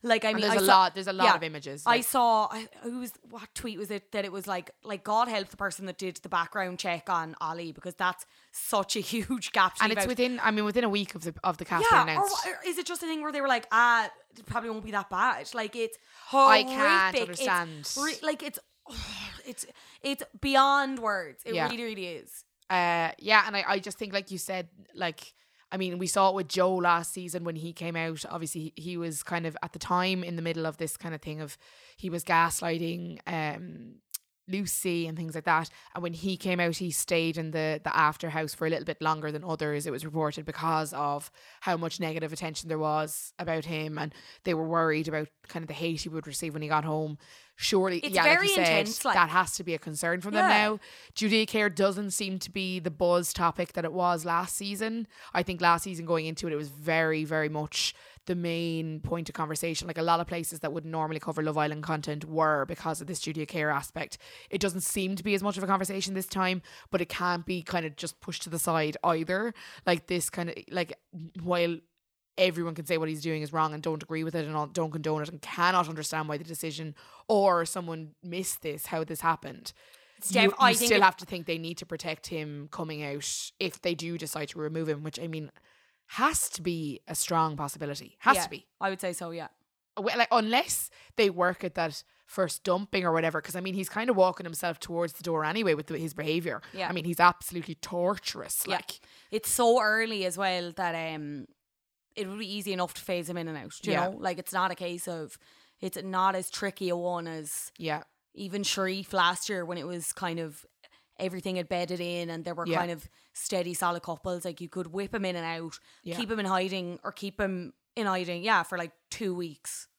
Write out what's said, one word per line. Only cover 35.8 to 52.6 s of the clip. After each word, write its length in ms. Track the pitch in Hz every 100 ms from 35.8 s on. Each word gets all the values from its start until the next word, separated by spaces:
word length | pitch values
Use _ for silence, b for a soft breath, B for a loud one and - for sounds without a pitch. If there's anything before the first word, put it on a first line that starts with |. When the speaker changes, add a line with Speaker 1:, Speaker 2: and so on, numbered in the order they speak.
| B
Speaker 1:
And 100 | -
when 80 | 175
he 220 | 165 190 180
came 240 | 190 180
out, 160 | 175 160
he 160 | 180
stayed 460 | 147 - 170 165 160
in 140 | 160
the, 280 | 160 156 151
the 120 | 160 -
after 340 | 151 151 165
house 240 | 156 156
for 140 | - 160
a 20 |
little 140 | 165 156
bit 160 | 151
longer 300 | 156 156 151
than 140 | 151 180
others, 400 | 156 151 147 151
it 40 |
was 120 | 135
reported, 400 | 160 156 151 147 156
because 460 | 143 160 160 156
of 380 | 160 147 143 - B B B
how 160 | - 170
much 240 | 165 -
negative 320 | 165 160 156
attention 340 | 160 165 151 165
there 120 | 156
was 540 | 156 156 151 - - -
about 240 | 175 160 151
him, 320 | 156 156 151
and 160 | 151 B B B
they 100 | -
were 140 | 160 160
worried 400 | 165 165 156 160
about 220 | 156 151 _ -
kind 160 | 170
of 40 | 160
the 60 |
hate 280 | 143 165 160
he 80 | 175
would 180 | 156 151
receive 240 | 135 165
when 80 | 151
he 40 | 151
got 160 | 156
home. 340 | 156 156 156 151 B B B _
Surely, 420 | - 202 190 175
Speaker 2:
It's 160 | 294 185
Speaker 1:
yeah, 80 |
like 80 | 170
Speaker 2:
very 160 | 330 403
Speaker 1:
you 80 | -
said, 240 | 175 160
Speaker 2:
intense, 260 | 208 220 269
like 80 |
Speaker 1:
that 160 | 190 165
has 220 | 175 180 -
to 60 |
be 120 | 170 160
a 20 |
concern 400 | - 151 170 180
for 120 | 190
them 180 | 214 370
Speaker 2:
Yeah. 80 | 214 214
Speaker 1:
now. 100 | 214 B B B
Duty 300 | - 214 220
of 40 | 220
care 220 | 220 208
doesn't 400 | 156 196 190 202
seem 300 | - 196 185
to 100 | -
be 300 | 196